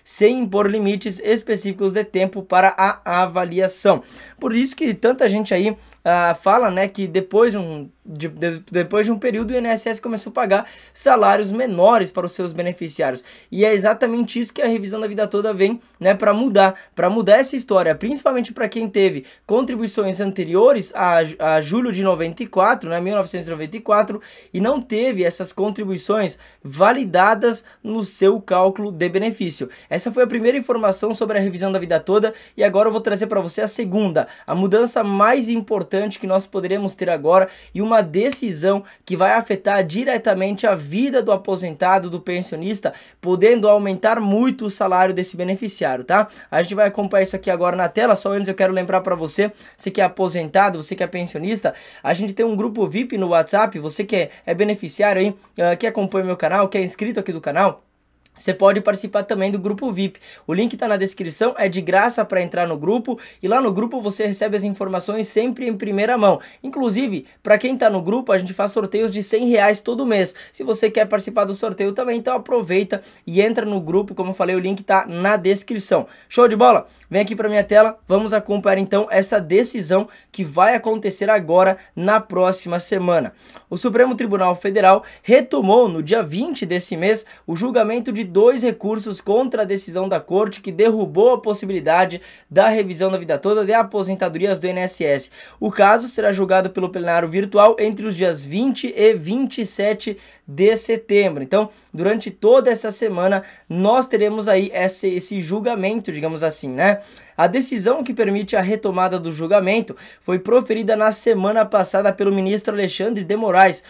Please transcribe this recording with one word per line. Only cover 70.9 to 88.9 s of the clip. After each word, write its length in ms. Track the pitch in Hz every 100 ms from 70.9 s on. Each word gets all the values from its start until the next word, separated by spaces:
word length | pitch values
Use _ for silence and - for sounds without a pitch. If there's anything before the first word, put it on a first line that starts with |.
quer 140 | 220
participar 400 | 208 202 190 202
do 80 | 196
sorteio 400 | 196 226 185 196
também, 240 | 196 247 233
então 180 | 226
aproveita 680 | 254 - 247 175 185 196 196 - - -
e 160 | 175
entra 240 | 214 233 214
no 120 | 196
grupo. 360 | 156 180 202
Como 160 | 196 185
eu 40 |
falei, 220 | 185 180 185
o 40 |
link 220 | 185 196
tá 220 | - 190 -
na 300 | 170 190 208
descrição. 720 | 175 196 - 226 - 165 - - -
Show 220 | - 240
de 80 | 214
bola? 300 | 247 202 - _ -
Vem 100 | 175
aqui 160 | 202 226
pra 140 | 214
minha 120 | 208
tela, 360 | 196 208 220 214 -
vamos 240 | 190 214
acompanhar 460 | 214 208 202 196 190
então 280 | 196 202 214
essa 280 | 190 196 214
decisão 680 | 160 190 240 240 156 190 226 - _
que 100 | -
vai 320 | 165 139 202
acontecer 540 | 240 226 220 214 190 202
agora 480 | 214 156 175 190 190 -
na 240 | - 185 214
próxima 600 | 214 180 185 190 175 175
semana. 540 | - 196 180 170 113 - - - -
O 80 | 180
Supremo 380 | 247 233 254
Tribunal 420 | 226 233 196 180 180
Federal 480 | 202 202 190 196 - -
retomou 640 | - 254 254 277 190 226 233
no 160 | 160
dia 200 | 151 220
vinte 420 | 165 170 311 285
desse 320 | 180 180 - 165
mês 300 | 185 220 - - -
o 80 |
julgamento 560 | 165 240 226 214 233 240
de 120 | 208
dois 400 | 196 180 233 262
recursos 580 | 240 - 196